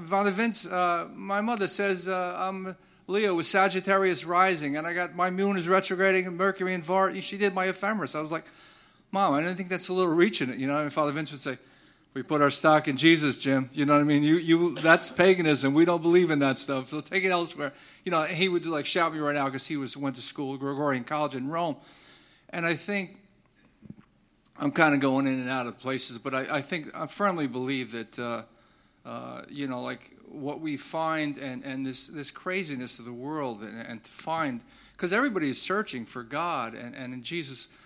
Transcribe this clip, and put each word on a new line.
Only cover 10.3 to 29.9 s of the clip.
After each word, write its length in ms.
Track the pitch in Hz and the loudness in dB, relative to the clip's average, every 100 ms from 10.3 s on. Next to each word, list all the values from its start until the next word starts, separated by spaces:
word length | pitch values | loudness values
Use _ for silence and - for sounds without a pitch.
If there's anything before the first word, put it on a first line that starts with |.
| - 131 | 4 -2
it," 80 | 131 | -2
you 100 | 135 | -2
know? 100 | 147 | 0
And 140 | 147 | -2
Father 200 | 156 147 | 0 0
Vince 200 | 143 151 | 0 -6
would 80 | 139 | -8
say, 180 | 143 123 - _ _ _ _ | -8 -8 -12 _ _ _ _
"We 100 | 135 | -8
put 200 | 127 151 | 0 4
our 80 | 143 | 4
stock 360 | - 160 156 151 | 6 6 6 4
in 120 | 131 | 4
Jesus, 400 | 160 160 147 120 | 6 6 4 0
Jim. 280 | 135 135 127 | 0 0 0
You 140 | 151 143 | 0 4
know 80 | |
what 80 | 147 | 6
I 20 | |
mean? 180 | 147 147 | 6 4
You, 140 | 147 170 | 6 4
you, 380 | 165 165 175 | 4 4 4
that's 360 | 143 156 170 - | 2 6 6 6
paganism. 600 | - 208 185 160 135 135 | 4 6 6 4 4 4
We 140 | 147 170 | 6 6
don't 160 | 170 | 4
believe 280 | 165 180 170 | 6 6 6
in 100 | 147 | 4
that 180 | 139 131 | 2 0
stuff. 300 | - 135 131 | -2 -4 -4
So 100 | 151 | -10
take 240 | - 190 | -4 -2
it 60 | 190 | 0
elsewhere." 420 | 180 160 - 143 - - - | 0 -2 -6 -8 -10 -20 -12
You 80 | 185 | -2
know, 100 | 170 | 0
he 260 | 156 165 190 | 0 0 0
would, 160 | 175 | 0
like, 220 | 160 156 139 | -2 -4 -2
shout 260 | 185 165 | 0 0
me 60 | 156 | 0
right 160 | 147 | -2
now 140 | 143 139 | 0 -2
'cause 160 | 131 - | -4 -6
he 100 | 151 | -6
was, 200 | 131 139 | -8 -6
went 200 | 139 123 | -6 -6
to 60 | |
school, 340 | - - 135 135 | -8 -6 -6 -6
Gregorian 480 | 139 139 147 127 | -6 -2 0 0
College 300 | 120 151 147 | -2 -2 -2
in 140 | 135 131 | -4 -6
Rome. 280 | 165 170 139 - - - - _ _ _ | -4 -4 -6 -12 -20 -20 -20 _ _ _
And 160 | 175 | -4
I 100 | 170 | -2
think 440 | 160 - 202 185 - _ _ _ _ _ _ - - - _ _ _ _ - | -2 -2 -4 -6 -12 _ _ _ _ _ _ -20 -20 -20 _ _ _ _ -6
I'm 140 | 147 | -2
kinda 240 | 147 156 143 | 4 4 4
going 300 | 135 131 139 | 2 2 0
in 140 | 131 | -2
and 100 | 127 | -4
out 160 | 131 120 | -4 -4
of 120 | - | -6
places, 380 | 127 131 - 117 | -6 -4 -6 -8
but 180 | 135 | -6
I, 220 | 131 131 143 | -4 -2 -4
I 60 | |
think, 280 | 139 180 147 | -4 -8 -8
I 120 | - 156 | -10 -8
firmly 400 | - 202 170 139 | -2 0 0 -2
believe 460 | 127 127 135 123 | -4 -4 -4 -6
that, 260 | 117 110 - | -8 -10 -8
uh, 240 | 120 113 113 _ _ _ _ _ | -6 -6 -10 _ _ _ _ _
uh, 380 | 123 120 123 123 - | -14 -12 -12 -14 -14
you 160 | 143 139 | -8 -6
know, 160 | 123 | -6
like, 340 | 123 | -6